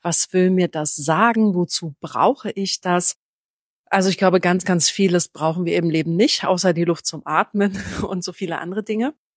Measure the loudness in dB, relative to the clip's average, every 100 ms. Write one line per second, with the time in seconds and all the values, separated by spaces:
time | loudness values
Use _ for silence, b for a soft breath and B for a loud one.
0 | -2 -2 0 2 4 4 0 -2 -4 -4
1 | 0 2 2 4 2 2 -2 -4 -8 -12
2 | -8 0 2 2 -4 -6 -6 -4 0 0
3 | 0 -6 _ _ _ _ _ _ -2 0
4 | 2 2 4 4 2 0 0 0 0 2
5 | 2 2 -2 -4 -2 -2 -2 0 0 0
6 | 0 2 2 2 0 2 2 0 0 -2
7 | -6 -10 -4 -2 0 0 -2 -2 -10 -6
8 | -6 -6 -8 -8 -6 -6 -6 -6 -4 -2
9 | -4 -6 _